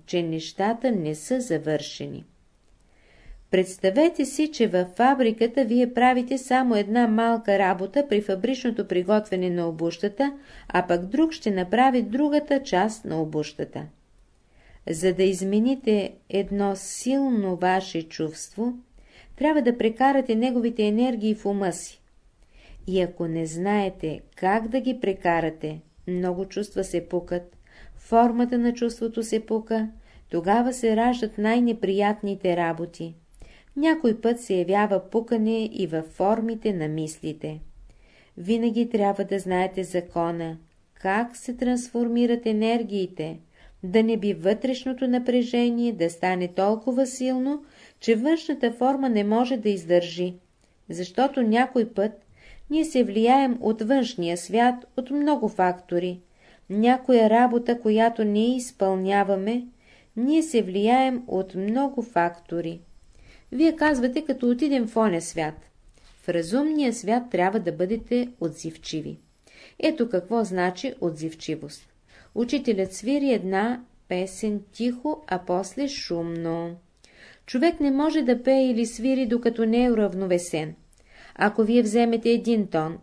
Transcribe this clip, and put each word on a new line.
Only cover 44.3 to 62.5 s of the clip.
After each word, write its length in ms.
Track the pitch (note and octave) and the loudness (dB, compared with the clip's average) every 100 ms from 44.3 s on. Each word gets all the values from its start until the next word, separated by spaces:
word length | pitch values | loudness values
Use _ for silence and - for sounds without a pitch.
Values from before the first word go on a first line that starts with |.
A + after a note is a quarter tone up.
вътрешното 720 | E3 F3+ A3 B3+ C4 C4 C4 C4 | 0 0 0 0 -4 -4 -2 0
напрежение 840 | B3 B3 B3 A#3+ A#3+ A#3+ A#3 A#3+ | 0 2 0 2 0 2 0 -2
да 160 | G3 E3 | 0 -2
стане 380 | E3 F#3 F3+ F3 | -2 -2 0 -2
толкова 580 | F3+ G3 A3 C4 B3 B3+ | 0 0 0 0 0 0
силно, 580 | B3+ B3+ B3+ C4 D4 - - - _ | -2 -2 0 -2 -4 -8 -20 -20 _
че 160 | - A3+ | 0 2
външната 560 | C4+ D#4+ - C#4+ A#3+ | 2 0 0 -2 -2
форма 380 | A#3 B3+ C#4 C4+ | 0 0 2 2
не 140 | G#3+ | 2
може 340 | G3+ A3+ B3 B3+ | 2 2 2 0
да 120 | G#3+ | 0
издържи, 640 | G3 E3 F3 E3+ E3 F3+ F3+ _ _ _ _ - | -2 2 2 2 -2 -6 -6 _ _ _ _ -12
защото 520 | E3 F3+ - C#4 C#4 | -10 -4 0 0 2
някой 440 | A3+ A3+ C4 B3+ A3+ | 2 2 2 0 0
път 260 | - G#3+ - _ _ - - - | 0 -2 -4 _ _ -20 -18 -4
ние 160 | D#4 D#4+ | -2 0
се 180 | B3+ | 0
влияем 540 | A#3+ G3+ A#3 C4+ C4+ A#3+ | 0 2 4 4 4 0
от 200 | A3 A3 | -2 -2
външния 560 | G#3+ C4+ A#3 - E3+ F3 | 0 0 0 -4 -4 -4
свят, 380 | - G#3+ B3 B3 - - | -2 2 2 0 -6 -8
от 140 | B3 | -4
много 380 | C#4+ D4 C#4 G#3+ | -2 0 0 0
фактори. 720 | - F3+ F3+ - F3 F3+ F3+ - _ _ _ - | 0 0 0 -4 -4 -2 -6 -14 _ _ _ -6
Някоя 600 | G3 A#3 B3+ B3+ B3 G#3+ | 2 4 4 4 6 6
работа, 500 | A3+ B3 A#3+ A#3+ A#3+ | 6 4 2 0 0
която 440 | A3 G#3+ A3+ A#3 | 2 4 2 2
ние 320 | G#3+ G#3 A#3 B3+ | 0 2 2 0
изпълняваме, 1120 | B3 - F#3+ F#3+ F#3+ G3+ G3 G3 G3 A#3+ B3 - _ - _ A3 | -4 -2 0 0 2 2 2 0 0 -4 -6 -16 _ -20 _ -4
ние 260 | B3+ D#4+ | 0 2
се 180 | D#4 A#3 | 2 0
влияем 600 | F#3 F#3 G#3+ B3 C4 B3 - | 0 0 4 4 2 -2 -4
от 280 | F#3 F#3+ F#3 | -4 -4 -4
много 460 | G3 A#3+ C#4 C#4 | -2 0 -2 -4
фактори. 800 | A3+ F3 E3+ E3+ - | -2 0 0 -2 -8